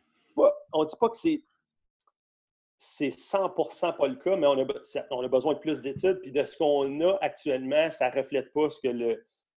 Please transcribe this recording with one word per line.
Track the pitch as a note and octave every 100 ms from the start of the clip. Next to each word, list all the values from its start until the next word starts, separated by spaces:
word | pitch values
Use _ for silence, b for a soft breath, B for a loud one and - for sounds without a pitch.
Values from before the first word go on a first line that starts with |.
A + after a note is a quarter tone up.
| _ _ _
Pas, | D3 F3+ - -
on | D#3
dit | D#3 -
pas | A3+
que |
c'est, | - E3 D3+ _ _ _ _ _ _ _ _ _ _ _ _ _
c'est | _ - - C#3+
cent | - - G3 F3+
pour | - E3
cent | - E3+
pas | - C3+
le |
cas, | B2+ F3+
mais | F#3+ C#3+
on | C3+
a |
be-, | C3+ -
ça, | - C#3+ -
on | B2
a | B2+
besoin | B2+ D3
de | D3+
plus | D#3 C#3
d'études. | B2+ - F#3 F#3
Puis | C#3
de | C#3
ce | C3 -
qu'on | D3+ C#3+ C#3 D3
a | F3 G3
actuellement, | D3 - D3 C3 C3 D3 D#3+
ça | - B2+
reflète | C3+ C3 C3+ C3
pas | D3+ D3+
ce | -
que | B2+
le, | A#2+ A#2 A2 _ _ _